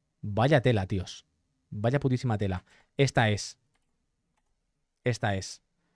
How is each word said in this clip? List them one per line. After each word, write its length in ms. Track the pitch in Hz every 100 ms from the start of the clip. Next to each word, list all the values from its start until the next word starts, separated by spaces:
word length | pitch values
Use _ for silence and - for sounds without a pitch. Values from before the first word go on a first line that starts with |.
| _ _ 104
Vaya 320 | 101 131 147
tela, 280 | 127 110 92
tíos. 360 | 98 87 - - _ _ _ _
Vaya 300 | 107 113 135
putísima 360 | 139 123 123 104
tela. 300 | 101 90 - _ _ -
Esta 320 | 135 - 110
es. 300 | 101 - - _ _ _ _ _ _ _ _ _ _ _ _ _ _
Esta 320 | 123 117 107 95
es. 260 | - - _ _ _